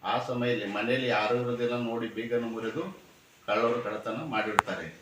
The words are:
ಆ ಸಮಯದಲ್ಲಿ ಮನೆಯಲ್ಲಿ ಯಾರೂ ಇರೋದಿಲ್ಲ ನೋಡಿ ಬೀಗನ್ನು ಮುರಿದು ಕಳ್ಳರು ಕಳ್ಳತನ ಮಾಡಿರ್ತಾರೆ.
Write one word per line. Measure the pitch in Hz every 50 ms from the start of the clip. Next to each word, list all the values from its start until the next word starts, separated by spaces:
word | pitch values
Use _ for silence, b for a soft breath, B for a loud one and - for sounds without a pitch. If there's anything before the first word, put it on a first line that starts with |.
| - 98
ಆ | 113 123 -
ಸಮಯದಲ್ಲಿ | - 123 123 120 123 117 107 104 98 101
ಮನೆಯಲ್ಲಿ | 104 113 117 127 131 127 120 113
ಯಾರೂ | 104 107 110 120 123 123
ಇರೋದಿಲ್ಲ | 120 120 117 120 120 120 120 120
ನೋಡಿ | 113 117 117 113 107 104
ಬೀಗನ್ನು | 110 117 120 120 120 117 117 113
ಮುರಿದು | 113 113 113 - 151 180 190 - - - - - - - - - - -
ಕಳ್ಳರು | - - 120 117 117 120 120 -
ಕಳ್ಳತನ | 104 107 104 - 113 107 - - 80 113
ಮಾಡಿರ್ತಾರೆ. | 110 107 110 107 - - 98 95 85 80 80 80 -